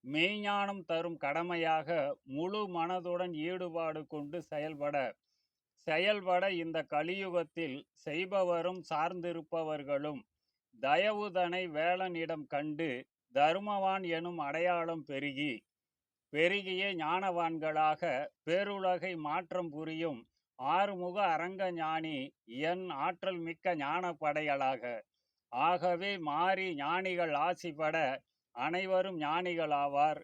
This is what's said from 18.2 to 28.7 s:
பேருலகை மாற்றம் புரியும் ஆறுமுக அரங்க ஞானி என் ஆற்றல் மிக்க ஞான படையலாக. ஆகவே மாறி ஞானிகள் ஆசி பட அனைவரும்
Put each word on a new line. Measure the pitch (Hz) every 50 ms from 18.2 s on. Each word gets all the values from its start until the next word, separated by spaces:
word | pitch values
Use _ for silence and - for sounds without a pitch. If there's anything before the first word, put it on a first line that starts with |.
| 147 147 _ _
பேருலகை | _ 156 170 190 202 202 202 196 190 185 180 170 156 190 180 165
மாற்றம் | 151 147 156 180 180 _ - 180 175 165
புரியும் | 139 151 160 160 160 160 165 160 139 113 - _ _ _ _ _ _ -
ஆறுமுக | 127 139 160 185 202 202 196 180 180 180 180 208 202
அரங்க | 180 160 151 170 180 190 185 190 185
ஞானி | 175 165 160 156 160 160 160 160 151 135 131 143 _ _ _ - 117 131
என் | 151 160 180 185 185 180 151
ஆற்றல் | 135 147 180 180 _ - 190 185 170
மிக்க | 165 165 165 _ _ 190 175
ஞான | 156 139 139 160 175 185 175
படையலாக. | 165 - 156 151 147 156 156 147 143 139 135 131 135 120 120 123 120 110 - _ _ _ _ _ _ _ _ _
ஆகவே | 120 123 147 170 180 175 160 180 175 170 185 202 202 185
மாறி | 160 151 143 156 175 190 190 185 190 185 165
ஞானிகள் | 143 139 151 170 185 190 185 180 175 175 160 147 139
ஆசி | 151 175 180 - - 170
பட | 147 151 156 151 156 165 151 131 135 135 _ _ _ _ _ _ _
அனைவரும் | 120 131 151